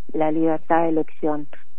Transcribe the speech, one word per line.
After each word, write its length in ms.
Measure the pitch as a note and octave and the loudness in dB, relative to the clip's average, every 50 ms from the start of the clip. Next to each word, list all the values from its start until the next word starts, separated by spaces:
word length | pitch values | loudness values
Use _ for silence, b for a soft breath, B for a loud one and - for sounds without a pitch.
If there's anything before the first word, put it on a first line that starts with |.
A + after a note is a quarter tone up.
| - - | -2 -2
la 180 | - D#3+ D#3 D#3 | 0 0 0 0
libertad 520 | D#3 D#3+ D#3+ D#3+ D#3 D#3 - - E3 D#3+ | 2 2 2 2 2 0 0 2 2 2
de 80 | E3+ E3 | 2 2
elección. 560 | D#3+ D#3 D3+ - - - - D3+ D3+ D3+ D3 - - - - - - | 2 0 0 0 -2 -2 -2 -2 0 0 -2 -2 -2 -2 -2 -2 -2